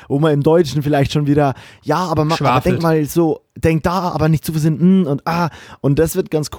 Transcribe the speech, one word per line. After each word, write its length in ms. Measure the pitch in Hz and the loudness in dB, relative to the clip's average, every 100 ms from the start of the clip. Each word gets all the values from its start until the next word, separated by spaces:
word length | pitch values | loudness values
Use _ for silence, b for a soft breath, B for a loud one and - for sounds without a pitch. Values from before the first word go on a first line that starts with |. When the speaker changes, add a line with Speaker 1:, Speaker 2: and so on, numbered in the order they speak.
| B | B
Speaker 1:
wo 100 | 139 | 0
man 140 | 160 | 2
im 100 | 143 | 2
Deutschen 400 | 143 165 156 139 | 2 2 2 -2
vielleicht 300 | 143 147 139 | -2 0 0
schon 120 | 151 147 | 0 0
wieder, 280 | 143 143 127 B B | 2 0 -2 B B
„Ja, 160 | - 151 | -4 -2
aber 260 | 185 156 151 | -2 -2 0
ma-, 80 | |
aber 40 | 165 | 0
Speaker 2:
Schwafelt. 280 | 139 123 - | 0 0 0
Speaker 1:
denk 100 | - | 0
mal 220 | 165 160 143 | 0 0 0
so, 380 | 165 165 139 _ - | 0 0 -2 _ -4
denk 280 | 165 165 | -2 0
da, 280 | 175 180 175 | 0 -2 -2
aber 160 | 151 156 | 0 0
nicht 160 | 156 | 0
zu 80 | - | -2
viel 80 | 160 | -2
sind, 220 | 156 156 | -2 2
mm, 260 | 175 190 160 | 4 4 2
und 180 | 143 - | -2 -4
ah.“ 220 | 170 170 B B B | -4 -4 B B B
Und 180 | 131 139 | -2 0
das 200 | 165 180 | 0 -2
wird 140 | 180 | -4
ganz 180 | 156 147 | -4 -4